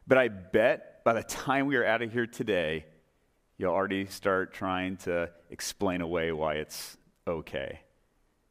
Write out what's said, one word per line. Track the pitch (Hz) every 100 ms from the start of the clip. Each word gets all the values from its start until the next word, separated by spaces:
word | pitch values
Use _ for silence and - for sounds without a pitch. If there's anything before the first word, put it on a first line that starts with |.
| -
but | 131
I | 123
bet | 98 90 110 120 156 - -
by | -
the | 113
time | - - 143 135 139
we | 135
are |
out | 104 113
of | 117
here | 117 117
today, | - 110 92 78 80 - - _ _ _ _ _ -
you'll | 92
already | 87 98 98 98
start | - 101 95 92
trying | - 95 92 92 95
to | - 87 82 - _
explain | - - - 98 90
away | 82 87 82
why | 80 78
it's | 78 76 - - - _ _ -
okay, | 82 - 69 67 - _ _ _ _ _ _ _